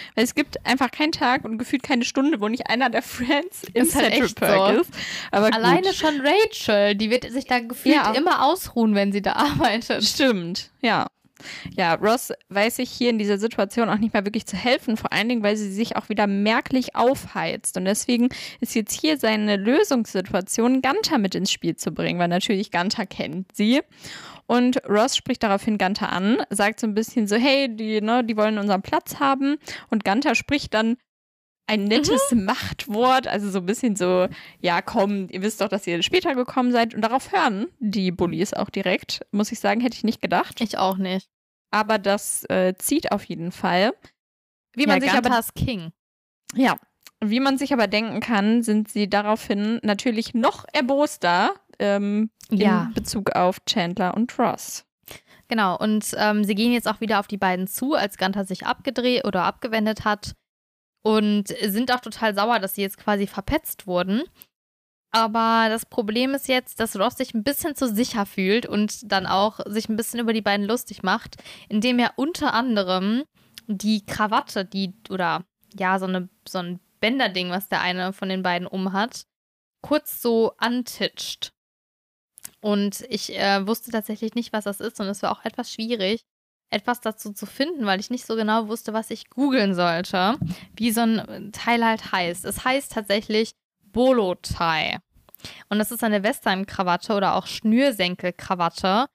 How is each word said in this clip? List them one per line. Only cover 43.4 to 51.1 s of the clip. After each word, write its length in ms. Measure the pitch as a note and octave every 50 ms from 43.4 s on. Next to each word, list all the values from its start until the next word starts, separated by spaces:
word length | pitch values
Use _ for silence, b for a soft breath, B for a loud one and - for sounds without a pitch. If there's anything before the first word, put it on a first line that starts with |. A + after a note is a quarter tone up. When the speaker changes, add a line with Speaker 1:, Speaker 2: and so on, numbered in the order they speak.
| E3 F3 -
Speaker 1:
Fall. 400 | - - F#3 F3 F3+ G3 A#3 G4 _ B B B _ _ _ _ _ _ _ _ _ _ _ -
Wie 80 | A3+
Speaker 2:
Ja, 60 | C#4+ D4+
Speaker 1:
man 120 | C#4 C#4
sich 120 | B3+ C#4
aber 100 | C#4+ C#4
Speaker 2:
Gunther 180 | A#3 B3 B3+ A3+
ist 160 | A3 - -
King. 380 | - - - B3 F#3+ E3 E3 - _ _ _ _ _ _ _ _ _ _ - -
Speaker 1:
Ja, 200 | A3 C4+ A3 E3 - _ _ _ _ _ - _ - -
wie 160 | G#3 G#3+ B3+
man 180 | C4+ C#4 C4+ C4
sich 140 | C#4+ C4+
aber 160 | C#4+ A#3+ A3 G3
denken 320 | G3+ G#3 A3 A3+ - G#3
kann, 420 | - - A#3+ G3+ G3 G#3+ A3+ A#3+ A#3
sind 260 | A#3 G#3+ G#3+ G#3+ -
sie 200 | - G#3 G#3 F#3+
daraufhin 720 | G#3 G3+ G#3 G#3 G#3+ A3+ - - A3+ G3+ G#3 G#3+ A#3 A3+
natürlich 520 | - G#3+ G3+ G3+ - C4 A3+ G#3+ A3+ - -
noch 320 | A#3 A#3 D4 - - - - -
erboster, 800 | D4 C#4+ A#3+ C#4 C#4 D4 D4